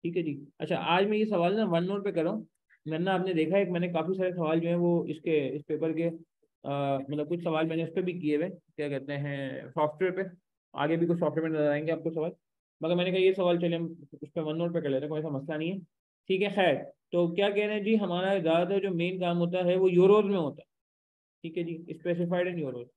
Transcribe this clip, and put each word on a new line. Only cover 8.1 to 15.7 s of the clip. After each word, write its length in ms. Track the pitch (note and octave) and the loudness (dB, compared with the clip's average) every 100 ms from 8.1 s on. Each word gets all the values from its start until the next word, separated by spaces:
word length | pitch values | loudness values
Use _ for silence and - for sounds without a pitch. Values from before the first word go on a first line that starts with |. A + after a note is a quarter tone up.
किए 220 | F3 D3+ D3 | -2 -2 0
हुए, 120 | F3+ | -2
क्या 400 | F#3+ _ - D3 | -6 _ -8 -6
कहते 240 | C#3 C#3 | -6 -6
हैं, 560 | C#3+ C#3+ C#3 C3+ C3 - | -6 -4 -6 -6 -8 -8
software 440 | - D3+ D3+ F#3 | 0 0 2 -2
पे। 100 | F#3 F#3+ - _ _ _ | 0 -6 -8 _ _ _
आगे 240 | - D3 E3 | -2 0 2
भी 80 | E3+ | 2
कुछ 140 | E3+ | 2
सॉफ्टवेयर 300 | D#3 D3 D#3+ | 2 0 -2
में 80 | D#3 | 0
नजर 120 | D3 | 2
आएंगे 220 | D3 D#3 | 2 0
आपको 200 | D#3+ D#3+ | -2 -2
सवाल, 200 | D#3+ D#3+ F3 _ _ _ _ | -2 -4 -6 _ _ _ _
मगर 140 | D#3+ F3 | 0 0
मैंने 160 | F3+ | 2
कहा, 100 | F#3 | 4
ये 120 | F#3 | 4
सवाल 240 | G3 F3 F3 | 4 2 2
चले 180 | E3+ E3 | 2 0
हम 120 | E3+ E3 - | -4 -8 -18
उस 160 | - D3+ | -16 -8
पर 120 | E3+ | -6
one 160 | D#3 D#3+ | -4 -2
note 160 | E3+ | -2
पे 80 | E3+ | -2
कर 80 | D3 | 0
लेते 120 | C3+ | -2
हैं, 80 | D3 | -2
कोई 100 | D#3 | -4
ऐसा 100 | D#3 | -4
मसला 280 | C#3 D3 D3+ | -6 -4 -4
नहीं 140 | D#3+ | -4